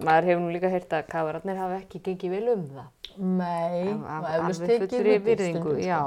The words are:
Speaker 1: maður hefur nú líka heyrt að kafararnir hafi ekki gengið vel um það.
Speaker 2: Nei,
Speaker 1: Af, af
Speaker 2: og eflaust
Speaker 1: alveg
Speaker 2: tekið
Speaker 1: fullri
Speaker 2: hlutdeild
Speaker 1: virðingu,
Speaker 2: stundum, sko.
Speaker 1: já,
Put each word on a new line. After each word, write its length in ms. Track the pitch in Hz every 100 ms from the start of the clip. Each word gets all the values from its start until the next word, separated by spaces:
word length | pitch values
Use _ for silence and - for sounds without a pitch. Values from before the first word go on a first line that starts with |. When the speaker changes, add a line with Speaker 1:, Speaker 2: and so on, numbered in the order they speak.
Speaker 1:
maður 260 | 160 160 175
hefur 120 | 175
nú 80 | 175
líka 180 | 175 185
heyrt 240 | 185 180 160
að 100 | 147
kafararnir 520 | 165 156 160 196 190
hafi 180 | 185 185
ekki 240 | 190 180
gengið 320 | 190 185 190
vel 140 | 190 233
um 140 | 220 147
það. 220 | 139 139 _ -
Speaker 2:
Nei, 800 | - 185 185 175 170 170 175 185
Speaker 1:
Af, 100 | 214
af 220 | - 156
Speaker 2:
og 40 | 160
eflaust 300 | 165 165 170
Speaker 1:
alveg 100 | 175
Speaker 2:
tekið 240 | 233 190 247
Speaker 1:
fullri 160 | 214
Speaker 2:
hlutdeild 140 | 208 202
Speaker 1:
virðingu, 340 | 214 185 165
Speaker 2:
stundum, 100 | 160
sko. 140 | 143 180
Speaker 1:
já, 140 | 165